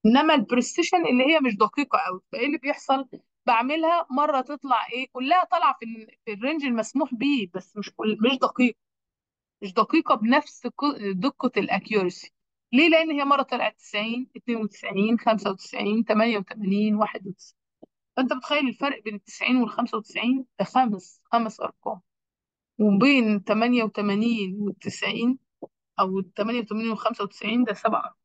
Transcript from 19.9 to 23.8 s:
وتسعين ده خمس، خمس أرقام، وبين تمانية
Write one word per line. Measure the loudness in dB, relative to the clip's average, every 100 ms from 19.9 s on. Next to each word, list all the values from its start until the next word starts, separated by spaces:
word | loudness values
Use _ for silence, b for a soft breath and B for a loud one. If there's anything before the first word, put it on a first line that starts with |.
| -4
وتسعين | -6 -4 0 -2 -4 -6
ده |
خمس، | 0 2 2 0 -8 _ _
خمس | 0 0 -6
أرقام، | -10 _ -10 -10 _ _ _ _ _ _ _ 0
وبين | 4 6 6 6 4 0
تمانية | 0 0 4 2